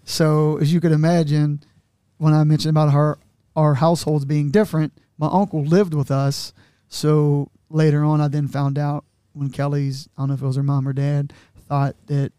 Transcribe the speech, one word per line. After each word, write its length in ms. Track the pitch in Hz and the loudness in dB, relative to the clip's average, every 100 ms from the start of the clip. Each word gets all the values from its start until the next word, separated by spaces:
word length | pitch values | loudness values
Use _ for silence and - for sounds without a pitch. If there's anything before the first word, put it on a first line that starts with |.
| - | -10
So 500 | - 156 151 151 151 | -2 2 2 0 0
as 140 | 147 | 0
you 80 | 170 | 2
could 140 | 165 | 2
imagine, 680 | 151 156 175 156 151 151 147 _ _ _ _ _ _ | 2 2 2 2 0 0 -2 _ _ _ _ _ _
when 160 | 156 | 2
I 100 | 151 151 | 4 4
mentioned 240 | 151 151 | 2 2
about 240 | 156 151 | 2 2
her, 240 | 143 151 147 _ _ _ - | 2 0 -2 _ _ _ 0
our 160 | 151 139 | 0 2
households 480 | 165 170 - 151 139 | 2 0 0 -2 0
being 260 | 151 147 | -2 2
different, 420 | 165 208 156 156 _ _ - | 2 2 -2 -4 _ _ -6
my 100 | 151 | -2
uncle 340 | 185 202 160 147 | 0 0 -2 2
lived 280 | 175 202 | 2 2
with 160 | 151 135 | -2 -2
us. 420 | 135 139 143 - _ _ _ _ | 0 -2 -4 -10 _ _ _ _
So 640 | - 151 156 147 143 143 _ _ | -4 0 2 2 0 -2 _ _
later 340 | 156 156 147 151 | 0 2 2 2
on, 160 | 151 | 2
I 60 | 147 | 0
then 180 | 147 139 | -2 -4
found 300 | 143 139 139 | -2 -2 -2
out 240 | 143 147 - _ _ | -4 -6 -10 _ _
when 160 | 147 139 | -8 -8
Kelly's, 580 | 131 143 143 139 135 - - | -4 -4 -2 -4 -6 -14 -8
I 40 | |
don't 80 | 135 | -4
know 40 | 135 | -4
if 60 | |
it 40 | 135 | -2
was 100 | 131 | -2
her 80 | |
mom 240 | 139 139 131 | 0 0 -2
or 60 | |
dad, 400 | 135 139 143 143 - _ - _ | -2 -2 -2 -4 -10 _ -20 _
thought 280 | 143 139 - _ | -2 -2 -6 _
that 240 | 143 135 | -4 -4